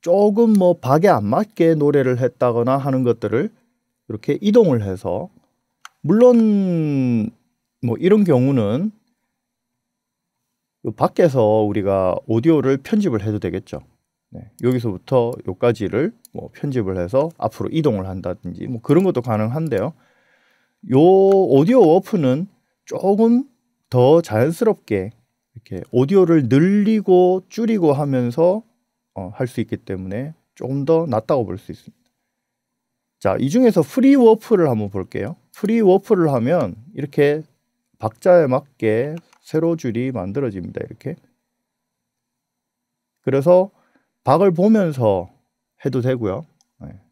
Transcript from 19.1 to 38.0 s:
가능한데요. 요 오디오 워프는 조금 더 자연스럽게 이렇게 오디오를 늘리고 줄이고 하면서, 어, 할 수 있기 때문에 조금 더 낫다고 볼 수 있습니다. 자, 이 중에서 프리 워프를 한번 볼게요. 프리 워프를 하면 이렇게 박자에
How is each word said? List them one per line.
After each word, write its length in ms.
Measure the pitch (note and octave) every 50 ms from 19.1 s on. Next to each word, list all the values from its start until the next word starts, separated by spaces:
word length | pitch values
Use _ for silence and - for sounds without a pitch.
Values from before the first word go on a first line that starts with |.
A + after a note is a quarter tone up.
| F3 B2
가능한데요. 720 | A#2+ B2 A2+ G#2+ G#2+ A2 B2 D#3+ E3 D#3+ A#2+ G2 G2 C3+ D#3+ _ _ _ _ _ _ _ _ _ _ _ _ _ _ _ _ _ - -
요 80 | A#2+ C3
오디오 880 | D#3 F3+ F#3+ F#3+ G3 G3 G3 G3 F#3+ D3+ B2+ C3+ D3+ F3 B3 C4 G#3+ D#3
워프는 600 | D#3 F#3 F#3+ - - G3 D3+ B2+ B2+ C#3+ F3+ G3+ _ _ _ _ _ _ _
조금 600 | - - - - F#3+ G3+ G3+ A3+ A3+ A#3 B3 C#4 - _ _ _ _ _ _ _ _
더 320 | - B2 B2 C3 D3+ E3+
자연스럽게 880 | E3+ - A2 G#2+ A#2+ D3 E3+ - A#3+ A3 G3+ _ _ - A2 G2 F#2 G2+ - _ _ _ _ _ _ _ _
이렇게 300 | A2+ _ _ - F#2 - _
오디오를 580 | - B2 B2+ C#3 F#3+ G3 F#3 E3 E3+ D#3+ C#3 A2+
늘리고 960 | A#2+ C3+ D#3+ F#3 G3+ G#3 G#3 G3+ A3 G#3+ G3 - F#3 F3+ F3+ F3+ F3+ F#3+ F#3 _
줄이고 460 | - - A3+ A3 A3+ G#3 E3+ D3+ C#3+
하면서, 680 | C3+ D3+ C#3+ C3+ B2+ B2 A#2+ A#2 D#3+ D#3+ F3+ F#3 G#3+ A#3 _ _ _ _ _ _ _ _ _ _
어, 160 | - F#2+ F2+ G2
할 120 | - C3+ B2
수 140 | - -
있기 160 | A2+ - - G#2+
때문에 560 | _ - G2 F#2 F#2 F#2 G2 G#2+ C3 D3+ D#3+ _ _ _ _
조금 280 | _ - A#2+ C3+ C#3 C#3
더 220 | C#3+ E3 D#3+ E3
낫다고 400 | E3 A#2 A2 - - E3 C#3 A2+
볼 140 | F#2 F#2 G2
수 120 | _ _
있습니다. 240 | - - _ - _ _ _ _ _ _ _ _ _ _ _ _ _ _ _ _ _ _ _ _ _ _ _ _ _ _
자, 180 | - G2 F#2+ -
이 120 | A#2+ C3+
중에서 320 | D3+ A#3+ C4 A#3+ G3 F3 D#3
프리 320 | - - - A#3 C4+ C#4
워프를 520 | C#4+ A#3+ A3+ A3 A3 - - A#3 F#3+ E3+ D3
한번 220 | B2 G#2+ G#2+ G2+
볼게요. 460 | G2+ G2+ F#2 - - G#2 G2 A2+ E3 _ _ _
프리 280 | _ - - G3+ A3 A#3
워프를 540 | A3 F#3+ F3+ G3 G3 - A3 F#3 E3+ D#3 C#3
하면 420 | B2 A2 B2 E3 F3 C3+ G2 E2+ G2 A2+ C#3+ -
이렇게 480 | - C3+ C#3+ - - C#3+ C#3+ D3 D#3 D3+ _ _ _ _ _ _ _ _ _ _
박자에 480 | _